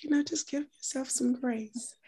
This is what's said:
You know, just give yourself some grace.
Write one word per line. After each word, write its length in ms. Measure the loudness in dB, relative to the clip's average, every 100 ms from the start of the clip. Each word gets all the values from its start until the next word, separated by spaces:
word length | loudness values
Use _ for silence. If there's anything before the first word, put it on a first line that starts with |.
You 80 | 4
know, 140 | 4
just 260 | 4 -2 -2
give 140 | -2
yourself 480 | -4 _ -6 -4 -2
some 280 | 0 2 2
grace. 560 | 0 -2 -4 -8 -10 -14